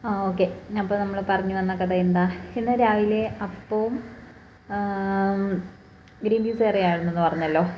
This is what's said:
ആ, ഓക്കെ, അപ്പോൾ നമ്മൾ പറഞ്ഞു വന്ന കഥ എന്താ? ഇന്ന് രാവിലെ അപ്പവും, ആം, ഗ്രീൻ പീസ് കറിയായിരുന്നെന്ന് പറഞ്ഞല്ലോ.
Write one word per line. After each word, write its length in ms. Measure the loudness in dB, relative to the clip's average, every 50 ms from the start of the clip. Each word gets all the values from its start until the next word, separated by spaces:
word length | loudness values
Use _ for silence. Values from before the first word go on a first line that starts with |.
| -2
ആ, 60 | -2 -2 -2 -2 -2
ഓക്കെ, 180 | 2 2 0 0 0 -10 -12 -6 -4 -4
അപ്പോൾ 180 | -2 -2 -2 -2
നമ്മൾ 220 | -2 -2 -4 -4 0 0
പറഞ്ഞു 260 | 0 0 0 -2 -2
വന്ന 200 | -2 -2 -2 -2
കഥ 180 | -2 0 0
എന്താ? 380 | 2 2 4 4 4 4 2 2 0 -6 -12 -8 -6
ഇന്ന് 240 | -4 0 0 2 4
രാവിലെ 500 | 4 4 4 4 2 2 2 0 0 -2 -6 -8
അപ്പവും, 520 | -10 -10 -10 -14 -8 -4 -4 -2 -2 -2 -4 -6 -8 -12 -18 -18 -20 -20 -20 -20 -20 -20 -20 -20 _ -8
ആം, 720 | -6 -4 -4 -4 -4 -2 -2 0 0 2 2 2 2 0 0 0 -2 -4 -4 -8 -16 -20 -20 -20 -20 -20 -20 -20 -14 -4 0
ഗ്രീൻ 180 | 2 2 2 2
പീസ് 180 | -2 0 2
കറിയായിരുന്നെന്ന് 580 | 2 2 4 4 2 2 2 2 0 -2 0 2
പറഞ്ഞല്ലോ. 420 | 2 2 2 2 0 2 2 2 2 2 -2